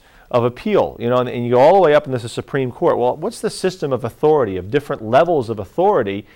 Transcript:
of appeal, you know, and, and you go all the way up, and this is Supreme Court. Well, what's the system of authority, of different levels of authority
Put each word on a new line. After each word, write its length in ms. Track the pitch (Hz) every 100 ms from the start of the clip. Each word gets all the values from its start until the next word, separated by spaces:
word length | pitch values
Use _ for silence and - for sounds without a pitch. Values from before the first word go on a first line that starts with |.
| _ _ -
of 140 | 123
appeal, 520 | 120 117 214 185 87 -
you 100 | 117
know, 100 | 123
and, 100 | 123
and 160 | 120
you 80 | 120
go 80 | 123
all 140 | 143
the 60 | 196
way 140 | 165
up, 120 | 147 139
and 80 |
this 100 | 127
is 80 | 113
Supreme 400 | - - 139 127
Court. 260 | - 165 110
Well, 180 | 123 131
what's 240 | 190 -
the 100 | 214
system 420 | - 190 185 147
of 100 | 123
authority, 540 | - - 151 156 113 92
of 140 | 92
different 340 | 143 - 143
levels 440 | 110 127 175 156 110
of 100 | 107
authority 680 | 98 - 190 185 101 98 -